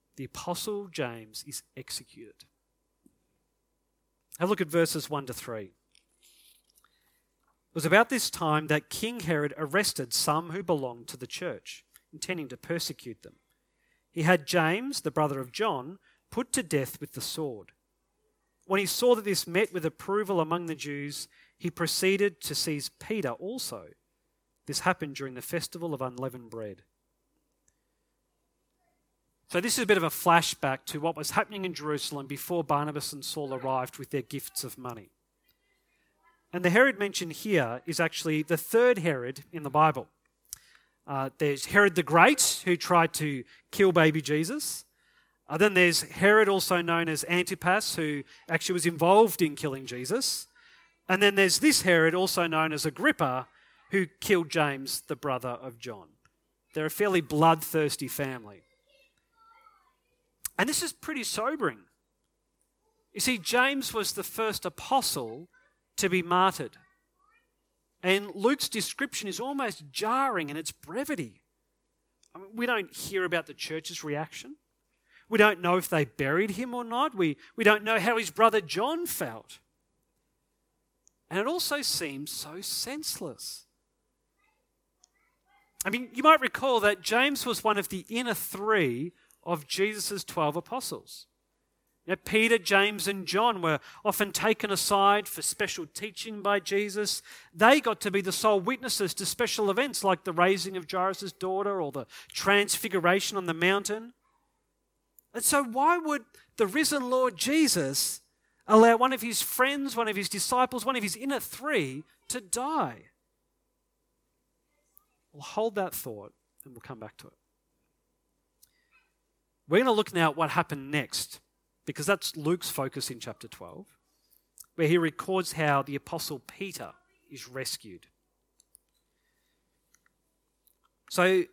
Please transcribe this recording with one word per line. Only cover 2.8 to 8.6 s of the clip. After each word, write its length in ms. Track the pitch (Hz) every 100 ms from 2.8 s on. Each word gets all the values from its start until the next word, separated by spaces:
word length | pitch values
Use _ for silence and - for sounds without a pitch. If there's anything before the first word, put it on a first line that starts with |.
| _ _ _ _ _ _ _ _ _ _ _ _ _ _ _ -
Have 100 | 180
a 20 |
look 100 | 202
at 60 | 165
verses 420 | 165 165 160 143
one 160 | 147 131
to 60 |
three. 340 | 120 - 110 98 _ _ _ _ _ _ _ _ _ _ _ _ _ _ _ _ _ _ _ _
It 40 |
was 120 | 165 151
about 240 | 196 233
this 180 | 254 -
time 380 | - 165 151